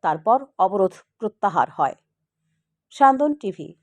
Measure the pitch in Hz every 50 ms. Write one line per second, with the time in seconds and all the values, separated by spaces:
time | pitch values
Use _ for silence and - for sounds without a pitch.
0 | - 175 156 160 160 214 233 269 269 - _ _ 180 185 190 202 190 185 185 -
1 | _ _ _ _ - 214 - _ - 202 160 170 120 131 - - 156 131 - _
2 | _ _ _ _ _ _ _ _ _ _ _ _ _ _ _ _ _ _ - -
3 | 285 269 269 262 294 302 294 294 - 202 190 - 156 - 170 _